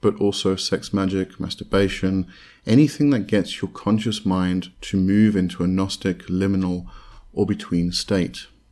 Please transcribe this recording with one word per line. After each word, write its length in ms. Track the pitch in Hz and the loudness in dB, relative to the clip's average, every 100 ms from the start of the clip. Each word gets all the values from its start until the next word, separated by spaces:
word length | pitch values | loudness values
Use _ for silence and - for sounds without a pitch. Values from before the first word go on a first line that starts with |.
but 140 | 104 95 | 0 2
also 380 | 101 98 95 95 | 0 0 -2 -2
sex 360 | - - - | -2 -4 -2
magic, 480 | 101 95 95 95 - | -2 0 -2 -4 -8
masturbation, 880 | 90 - - 98 98 - 92 95 90 - - - - | -10 -10 -2 0 0 0 -2 -2 -4 -12 -20 -16 2
anything 460 | 117 151 - 147 | 6 6 4 2
that 160 | 131 95 | 2 2
gets 340 | 104 90 - | 0 0 -6
your 100 | 95 | -8
conscious 540 | - - 107 113 104 98 | -6 0 0 0 -4 0
mind 460 | 92 90 90 87 - | 0 2 0 -4 -14
to 160 | - 98 | -4 0
move 380 | 92 101 107 104 | 2 6 6 4
into 280 | 90 - | 0 -2
a 40 | 87 | 0
Gnostic, 580 | 92 95 - 98 87 - | 0 -2 -2 -4 -4 -4
liminal, 640 | 92 98 98 92 90 87 - - - - | -2 0 0 0 -4 -8 -18 -20 -20 -12
or 140 | - 101 | -4 -2
between 460 | 104 - 87 87 | -2 -2 -2 0
state. 560 | 87 - 98 85 - - _ _ | -4 -2 -2 -2 -6 -18 _ _